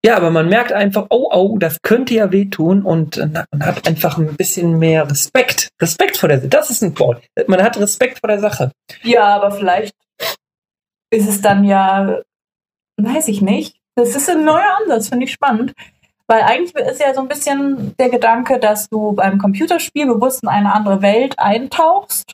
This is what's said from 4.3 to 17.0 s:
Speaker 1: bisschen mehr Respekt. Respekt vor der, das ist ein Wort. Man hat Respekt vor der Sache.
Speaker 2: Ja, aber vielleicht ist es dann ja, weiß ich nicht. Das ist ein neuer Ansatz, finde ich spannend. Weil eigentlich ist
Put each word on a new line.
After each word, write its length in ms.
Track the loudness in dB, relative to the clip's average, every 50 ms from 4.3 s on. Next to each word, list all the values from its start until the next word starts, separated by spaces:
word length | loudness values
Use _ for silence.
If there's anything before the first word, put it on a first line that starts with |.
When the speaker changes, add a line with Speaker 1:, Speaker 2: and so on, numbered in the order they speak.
| -2
Speaker 1:
bisschen 420 | -4 -4 -4 -2 -2 0 0 2
mehr 320 | 2 2 2 2 2 0 0
Respekt. 600 | -2 -4 -4 -2 _ 0 0 0 -2 -4 -6 -6 _ _
Respekt 360 | -6 -6 -2 -2 -2 -2 -2
vor 100 | -2 2 2
der, 100 | 2 2
das 300 | 2 2 0 0 0 0
ist 140 | -4 -2 -2
ein 140 | -4 0 0
Wort. 220 | 0 0 0 -4 _ _ _ -4 0
Man 140 | 2 2 2 2
hat 140 | 2 2 0
Respekt 400 | -2 -2 0 -2 -2 -4 -4 -8
vor 80 | -4
der 120 | -2 -2 0
Sache. 320 | -2 -4 -2 -2 -4 -4 -4 _ _ _ -20 -10 -2
Speaker 2:
Ja, 320 | 2 2 4 4 4 2
aber 160 | 2 0 -2
vielleicht 440 | -2 -2 -2 0 0 0 -2 -6 _ _ _ _ _ _ -10 -10 -10 _ _ _ _ _ _ _ _ _ _ _ _ _ _ _
ist 180 | 0 0 0 0
es 120 | -2 0
dann 220 | 2 2 4 4 4
ja, 560 | 4 4 4 2 2 0 0 0 -2 -4 -6 -8 _ _ _ _ _ _ _ _ _ _ _ _ _ _
weiß 300 | -4 -2 -2 0 -2 -2 -2
ich 120 | 0 0
nicht. 360 | 0 0 0 -2 -2 -8 _ _ _ _ _
Das 200 | 0 0 0 0
ist 140 | -4 -2 -2
ein 140 | 0 2 2
neuer 340 | 2 2 2 2 2 0 0
Ansatz, 280 | 0 0 0 -2 -2 -2
finde 160 | -4 -4 -4
ich 60 | -4
spannend. 420 | -4 -2 -2 0 0 0 -2 -4 -8 _ -20 -20 _ _ _ _ _ _ _
Weil 140 | 0 2 2
eigentlich 320 | 4 2 0 0 -2 -6 _
ist 260 | -4 -4 -4 -2 0